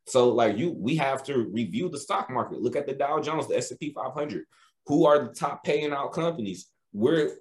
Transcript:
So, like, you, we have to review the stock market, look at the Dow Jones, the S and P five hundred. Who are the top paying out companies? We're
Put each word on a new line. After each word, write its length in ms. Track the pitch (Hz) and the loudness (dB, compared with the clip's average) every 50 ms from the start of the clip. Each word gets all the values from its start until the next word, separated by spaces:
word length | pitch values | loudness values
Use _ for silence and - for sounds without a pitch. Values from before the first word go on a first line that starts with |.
| _ | _
So, 220 | - - 131 123 123 | 0 2 4 6 6
like, 280 | 107 117 117 110 101 | 6 4 4 2 2
you, 140 | - 170 175 | 0 -2 -2
we 240 | - - - 120 160 | -4 -4 -2 -2 0
have 280 | 156 139 135 135 131 - | 0 0 0 -2 -4 -4
to 240 | 139 131 123 110 - | -2 -2 -2 -2 -2
review 400 | 180 117 117 90 87 120 180 175 | -2 -4 -4 -2 -4 -4 -4 -4
the 100 | - - | -6 -8
stock 320 | - - 202 196 - - | -6 -4 -4 -4 -4 -4
market, 320 | 127 120 107 107 120 - - | -4 -4 -4 -4 -6 -4 -4
look 140 | 123 - | -2 -2
at 100 | 147 - | -2 -4
the 60 | 135 135 | -4 -4
Dow 260 | 143 143 139 151 151 | -2 -2 0 0 0
Jones, 280 | 135 147 160 156 127 120 | -2 -2 -2 -4 -2 0
the 80 | - | -2
S 160 | 120 120 - - | -2 -2 -4 -8
and 80 | - | -8
P 120 | 156 - - | -10 -10 -8
five 200 | - 113 135 135 | -8 -8 -8 -4
hundred. 320 | 147 147 - - - - _ _ _ _ _ _ _ _ | -6 -6 -4 -6 -8 -10 _ _ _ _ _ _ _ _
Who 180 | - 143 156 160 | 2 4 6 8
are 200 | 147 147 147 127 | 8 8 6 4
the 100 | 110 - | 0 -6
top 300 | - 143 143 143 - - | -4 -4 -4 -4 -4 -2
paying 280 | - 147 151 151 147 143 | 0 0 2 2 0 -2
out 200 | 139 135 - - | -2 -4 -4 -4
companies? 580 | - 165 170 165 143 110 98 90 85 - _ _ _ _ _ - | -2 -2 -2 -2 -4 -6 -6 -8 -10 -14 _ _ _ _ _ -4
We're 400 | 101 110 139 165 160 147 - - - | 0 2 4 4 4 2 0 -2 -6